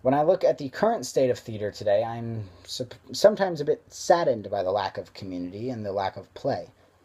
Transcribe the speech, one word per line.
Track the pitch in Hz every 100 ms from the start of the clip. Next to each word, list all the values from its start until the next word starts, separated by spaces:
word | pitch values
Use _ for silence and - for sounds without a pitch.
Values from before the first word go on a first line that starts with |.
When | 127
I | 139
look | 151 185
at | 170 151
the | 143
current | - 214 233
state | - - 131
of | 117
theater | - 107 104
today, | - 104 104
I'm | 113 117 117 113 98 -
sup-, | - - 120 - -
sometimes | - 202 208 190 165
a | 147
bit | 147 _
saddened | - - 175 160 117 98
by | 101
the | 92
lack | 101 95 -
of | 90
community | - 95 90 87 101 123
and | 117
the | 104
lack | 95 95 98
of | 90
play. | - - 104 87 _ _ _